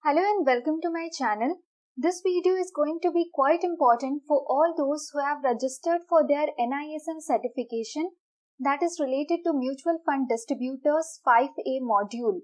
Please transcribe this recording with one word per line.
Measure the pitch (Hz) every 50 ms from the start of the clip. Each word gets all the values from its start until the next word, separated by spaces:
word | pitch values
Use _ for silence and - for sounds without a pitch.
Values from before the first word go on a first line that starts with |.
| -
Hello | 311 285 311 370
and | 403 415 403 320
welcome | 262 254 240 247 302 311 320
to | 330 349 330
my | 330 330 330 330
channel. | - 269 226 214 214 226 269 359 349 _ _ _ _ _ _ _
This | - 247 339 359 359 -
video | 381 359 359 359 359 370
is | 370 359 359 -
going | - 294 302 320 330 -
to | 359
be | 311 339 339 349 -
quite | - 269 285 320 339 370
important | 359 339 339 294 254 233 240 269 262 277 294 277 _
for | 302 277 - -
all | 254 277 311 339 330 330
those | 285 269 294 302 294 - -
who | 294
have | 277 285 294 285 269
registered | 262 240 220 247 262 262 - - 339 339 349 349 _
for | 349 330 294
their | 247 285 285 302 294 302
N | - 240 240 269
I | 285 294 302 311
S | 302 302 330
M | 320 320
certification | 294 - 269 214 240 247 - - 240 226 233 226 226 - - 294 320 370 349 _ _ _ _ _ _ _ _ _
that | 262 277 277 294
is | 349 339 339 -
related | 294 254 262 269 294 294 339 339 339
to | 339 311
Mutual | 277 254 262 277 269 - 339 339 320 330
Fund | - 285 269 262 247
Distributors | 233 226 - - 285 220 240 254 269 262 _ 294 294 320 320 - - - _
five | 269 240 233 262 277 - - -
A | - 262 269 254
module. | 240 214 202 202 196 233 233 240 226 190 175